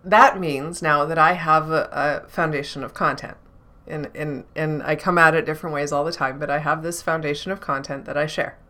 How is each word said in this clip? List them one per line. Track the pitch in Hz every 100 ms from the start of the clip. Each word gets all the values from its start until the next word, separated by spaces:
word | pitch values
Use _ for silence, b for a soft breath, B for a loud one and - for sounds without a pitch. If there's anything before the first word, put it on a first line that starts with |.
that | 190 214 262 196
means | 170 135 151 175
now | 160 147 147
that | 165
I | 160
have | 180 165 156 156
a, | 160 -
a | - 143 139 -
foundation | - 160 147 143 143
of | 127
content. | - 156 131 - - - - - - -
And, | 151 147
and, | - 151 135 - -
and | 156 151
I | 143 156
come | 190 175
at | 160
it | 160 156
different | 156 170
ways | 147 147
all | 147 156
the |
time, | 156 135 135
but | 147
I | 147
have | 151 160
this | 165 170
foundation | - 160 151 147 185
of | 196
content | - 139 139 139 -
that | 143
I | 151
share. | - - -